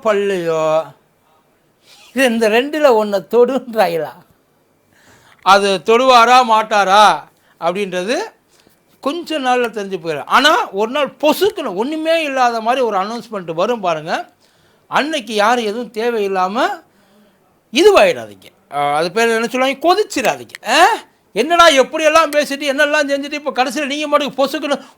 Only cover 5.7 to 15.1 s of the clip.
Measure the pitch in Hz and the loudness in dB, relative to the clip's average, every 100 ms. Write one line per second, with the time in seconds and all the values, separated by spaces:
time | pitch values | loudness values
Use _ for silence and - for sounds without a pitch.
5.7 | 190 156 233 262 247 233 254 240 220 214 | 0 2 2 6 6 6 6 4 2 2
6.7 | 214 190 202 208 151 - _ _ - 165 | 0 4 6 6 4 -4 _ _ -8 -4
7.7 | 185 196 180 185 294 440 - _ _ _ | -4 -4 -4 -4 -4 -6 -14 _ _ _
8.7 | _ _ _ 269 339 - 311 254 247 240 | _ _ _ -8 -8 -6 -6 -2 -2 -2
9.7 | 226 196 185 160 147 123 208 285 403 415 | -6 -8 -8 -6 -8 -2 0 2 0 -2
10.7 | 202 220 285 285 - 302 - 392 415 269 | -4 -4 -2 -4 -2 -2 0 0 -2 -6
11.7 | 180 247 311 320 330 302 262 240 233 220 | -6 -6 -4 -2 -2 -2 -2 -2 -2 -2
12.7 | 269 233 196 202 233 - 208 170 160 208 | -2 -2 -2 -4 -8 -10 -12 -8 -4 -4
13.7 | 240 185 156 156 254 349 _ _ _ _ | -4 -4 -6 -6 -8 -8 _ _ _ _
14.7 | _ - 165 285 | _ -6 -4 -2